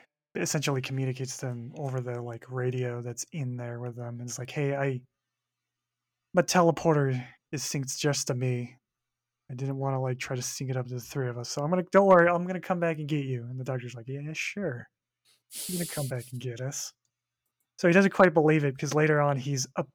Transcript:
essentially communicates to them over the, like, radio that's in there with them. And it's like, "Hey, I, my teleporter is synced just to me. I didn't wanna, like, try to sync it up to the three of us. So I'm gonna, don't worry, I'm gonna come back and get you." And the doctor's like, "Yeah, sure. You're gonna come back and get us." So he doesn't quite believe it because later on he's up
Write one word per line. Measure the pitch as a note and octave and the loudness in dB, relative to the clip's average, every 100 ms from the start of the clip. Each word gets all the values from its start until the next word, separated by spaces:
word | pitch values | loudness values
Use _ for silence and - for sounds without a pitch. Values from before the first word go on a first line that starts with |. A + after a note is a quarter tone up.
| _ _ _ - | _ _ _ -6
essentially | - D#3+ C#3+ C#3 | -2 0 0 -2
communicates | C3 C3+ C3 B2+ C3 - | -2 -4 -4 -4 -8 -6
to | C3+ | -8
them | A#2+ A#2 - | -8 -10 -8
over | C#3 C3 | -6 -4
the, | B2 A#2+ | -4 -6
like, | A#2+ A#2 - | -8 -10 -8
radio | B2+ B2+ B2+ B2 A#2+ | -4 -2 -2 -4 -4
that's | A#2+ A#2+ - | -8 -10 -10
in | E3+ B2+ B2 | -6 -6 -6
there | A#2+ A#2+ | -8 -8
with | B2 A#2 | -8 -8
them. | A#2+ A#2+ | -10 -10
And | B2 | -10
it's | - | -10
like, | A#2+ | -8
"Hey, | - C#3+ C#3 | -2 -2 0
I, | C#3 B2+ - _ _ _ _ _ _ _ _ _ _ _ _ | -2 -2 -8 _ _ _ _ _ _ _ _ _ _ _ _
my | F3+ | 0
teleporter | E3+ F3+ E3+ D#3+ E3 D3 C#3 B2+ B2+ - - | 2 6 4 4 2 2 2 0 -6 -16 -10
is | D3 | -8
synced | - D3+ C3+ - | -6 -6 -6 -2
just | D3 C#3 - | 0 0 -2
to | |
me. | B2+ B2+ B2 A#2+ - _ _ _ _ _ _ - | -2 0 -2 -6 -14 _ _ _ _ _ _ -14
I | B2+ | -8
didn't | C3+ C3+ | -6 -2
wanna, | C3+ C3 | -2 -2
like, | C3 B2+ | -2 -4
try | - C3 | -6 -6
to | |
sync | B2 - C3 | -6 -6 -4
it | C3 | -4
up | B2 | -4
to | B2 | -8
the | |
three | A#2 C#3+ B2+ | -8 -4 -4
of | A#2+ | -4
us. | A#2+ | -8
So | - | -4
I'm | D3 | 0
gonna, | F3+ F3 | 0 4
don't | F#3+ G3+ | 6 10
worry, | F3+ E3+ | 10 8
I'm | F3 F3+ | 4 -2
gonna | F#3 | -6
come | - F3+ | -4 0
back | E3+ D#3 | 0 -2
and | D3 | -2
get | D3+ C3+ | -2 -2
you." | B2 | -4
And | A#2 B2+ | -6 -8
the | |
doctor's | C3 C3 A#2+ A#2+ | -4 -6 -6 -12
like, | A#2 | -10
"Yeah, | C#3 D3 | -10 -8
sure. | D#3 - - F#3 A#2+ - _ _ _ _ _ _ - - | -6 -6 -4 -4 -6 -10 _ _ _ _ _ _ -12 -6
You're | F3+ | -4
gonna | E3+ | -4
come | - C3+ | -4 -6
back | B2+ - | -6 -8
and | B2 | -8
get | B2 A#2 | -8 -6
us." | C3 C#3+ - - _ _ _ _ _ _ _ - | -6 -6 -10 -14 _ _ _ _ _ _ _ 0
So | F3+ | 6
he | |
doesn't | F3 G3 - | 8 6 8
quite | F#3 | 6
believe | E3 D#3 D#3 | 8 6 6
it | C#3+ C3 | 4 -2
because | D3 C#3+ | 0 2
later | D3+ D3+ | 4 4
on | C#3+ C#3 | 4 2
he's | C#3+ C#3 C3 - | -2 -4 -4 -6
up | - | -6